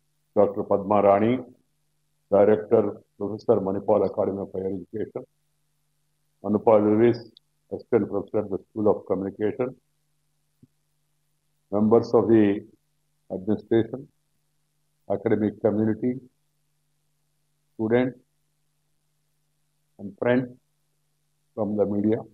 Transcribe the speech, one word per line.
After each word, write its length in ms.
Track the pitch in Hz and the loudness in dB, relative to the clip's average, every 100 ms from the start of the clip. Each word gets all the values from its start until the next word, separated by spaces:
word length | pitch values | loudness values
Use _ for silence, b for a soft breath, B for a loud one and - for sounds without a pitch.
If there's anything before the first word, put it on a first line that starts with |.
| _ _ _ 107 | _ _ _ 0
Doctor 260 | 101 104 | 0 0
Padma 400 | 101 101 98 104 | -2 -2 0 2
Rani, 380 | 101 98 113 127 - - _ _ _ _ _ _ _ | 4 4 2 -2 -6 -20 _ _ _ _ _ _ _
Director, 680 | 101 101 107 - 113 104 98 - - | 4 4 2 2 0 0 -4 -16 -10
Professor, 380 | 101 107 - 104 | -8 -4 0 0
Manipal 500 | 95 101 - 101 95 | 0 -4 0 2 0
Academy 360 | - 98 98 | -2 -4 -4
of 100 | 90 | -8
Higher 240 | 95 95 98 | -8 -8 -8
Education, 500 | 87 110 95 127 - _ _ _ _ _ _ _ _ _ _ _ | -10 -10 -10 -12 -16 _ _ _ _ _ _ _ _ _ _ _
Manipal 400 | 101 104 117 107 | -4 0 4 4
Lewis, 340 | 107 107 120 113 - _ _ _ _ | 4 4 4 2 -6 _ _ _ _
Assistant 360 | 95 - 113 98 | -14 -2 -2 -2
Professor 300 | 101 - 110 | -6 -6 -6
at 120 | 101 | -4
the 80 | 92 - | -8 -10
School 180 | 110 104 | -2 0
of 160 | - - | 0 -2
Communication, 680 | 95 98 98 107 - 127 127 _ _ _ _ _ _ _ _ _ _ _ _ _ _ _ _ _ _ _ | -6 -6 -4 -4 -4 -8 -10 _ _ _ _ _ _ _ _ _ _ _ _ _ _ _ _ _ _ _
members 440 | 104 107 117 117 | -2 2 2 4
of 120 | 120 98 | 2 4
the 360 | 110 104 101 - _ _ _ _ _ - | 4 4 0 -8 _ _ _ _ _ -14
administration, 800 | 95 95 104 - 117 110 127 143 _ _ _ _ _ _ _ _ _ - | -10 -6 -6 0 0 0 -6 -16 _ _ _ _ _ _ _ _ _ -6
academic 500 | 101 113 104 104 - | -4 -2 0 -2 -2
community, 580 | 110 104 110 107 123 131 - _ _ _ _ _ _ _ _ _ _ _ _ _ _ | -2 0 -2 -2 -4 -6 -12 _ _ _ _ _ _ _ _ _ _ _ _ _ _
students, 440 | - 110 120 131 - _ _ _ _ _ _ _ _ _ _ _ _ _ _ _ _ _ - | -8 0 0 0 -6 _ _ _ _ _ _ _ _ _ _ _ _ _ _ _ _ _ -20
and 180 | 101 101 | -18 -6
friends 300 | 120 127 127 - _ _ _ _ _ _ _ _ _ | 0 0 -2 -10 _ _ _ _ _ _ _ _ _
from 220 | - 104 104 | -8 -4 -2
the 80 | |
media. 360 | 98 104 107 113 - | -2 0 0 -2 -4